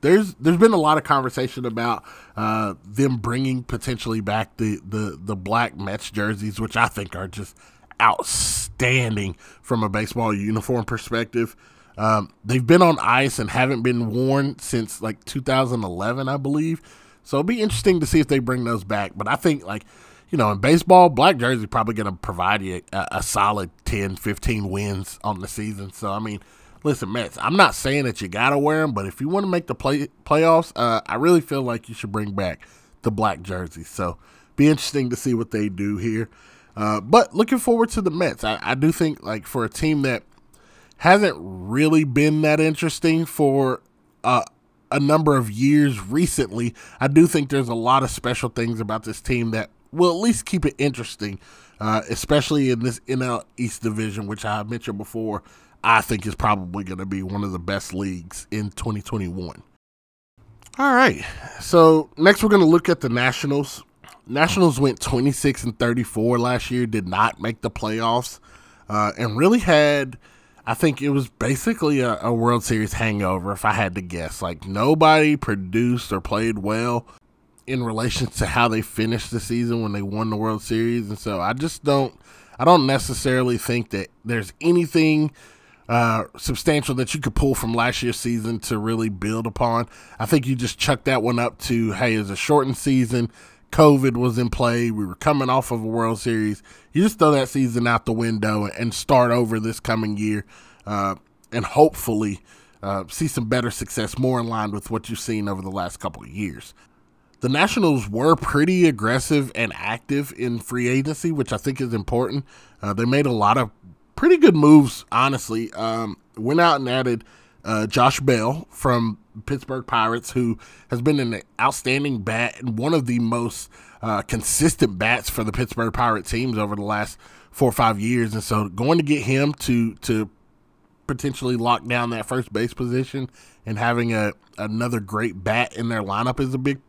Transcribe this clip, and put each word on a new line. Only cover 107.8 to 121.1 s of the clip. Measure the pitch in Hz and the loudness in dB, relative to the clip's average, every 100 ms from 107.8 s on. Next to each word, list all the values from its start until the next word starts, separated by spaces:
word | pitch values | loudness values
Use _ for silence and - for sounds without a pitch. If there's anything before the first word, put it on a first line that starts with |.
| 180 139 101 | 2 2 -2
were | 107 147 165 | 0 4 4
pretty | - 143 160 185 170 | 4 2 2 6 4
aggressive | 120 107 127 - 151 131 - | 4 0 0 2 0 0 -4
and | 113 | -6
active | - 101 117 _ 139 143 - | -6 -8 -8 _ -4 -4 -6
in | 123 120 | -4 -4
free | - 123 120 | -6 -2 0
agency, | 131 139 151 170 | 0 0 -4 -4
which | 156 131 | -2 -2
I | 113 | -2
think | - 131 | -4 -4
is | 127 | -4
important. | 113 95 120 123 139 135 - - _ | -4 -2 -2 -2 -4 -8 -18 -20 _
Uh, | 104 | -6
they | 101 | -2
made | 117 135 143 | 2 2 2
a | |
lot | 117 101 123 | 4 4 4
of | 113 _ 92 - _ | 0 _ -20 -20 _
pretty | - 330 359 | 0 6 8
good | 285 | 8
moves, | 165 147 151 135 - - | 8 10 10 8 -2 -4
honestly. | 117 135 135 - 113 117 | 0 0 0 -4 -6 -6
Um, | - 113 113 110 95 _ - | -6 -4 -4 -6 -10 _ -6
went | 113 156 | 0 4
out | 175 147 | 4 2
and | 127 | 0
added, | 127 127 117 - - _ _ | -2 0 -2 -6 -20 _ _
uh, | - 110 107 | -4 -2 -2
Josh | 127 123 - | 4 4 4
Bell | 135 120 113 151 - | 2 2 0 -4 -10
from | - 139 120 113 107 _ 107 - | -4 0 0 0 -6 _ -20 -8
Pittsburgh | 139 - 131 120 | -8 -6 -10 -2
Pirates, | 120 110 117 120 | 0 0 -2 -4
who | 127 120 110 - - _ | -2 -2 -2 -8 -20 _
has | 120 | -2
been | 127 | 0